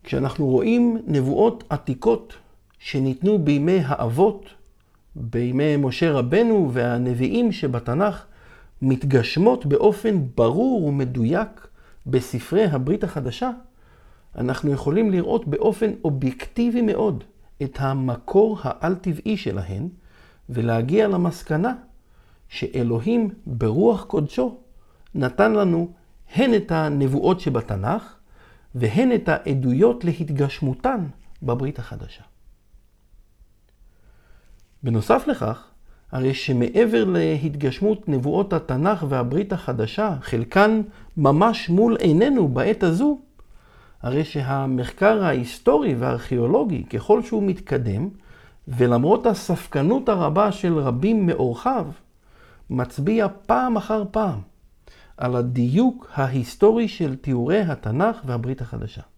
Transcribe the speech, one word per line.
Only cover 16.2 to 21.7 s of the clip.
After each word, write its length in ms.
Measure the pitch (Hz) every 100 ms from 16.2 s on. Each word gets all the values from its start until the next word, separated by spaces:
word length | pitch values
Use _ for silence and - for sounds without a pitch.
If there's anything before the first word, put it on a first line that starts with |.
| 131 131 - - 240 240
מאוד 420 | 220 - 214 - - _ - -
את 140 | 135 -
המקור 800 | 135 135 131 120 - 196 226 208
העל-טבעי 760 | 131 - 160 185 185 151 214 208
שלהן, 520 | - 98 87 95 165 - - - - _ -
ולהגיע 580 | 120 117 113 123 202 214
למסקנה 680 | 180 175 - - 156 226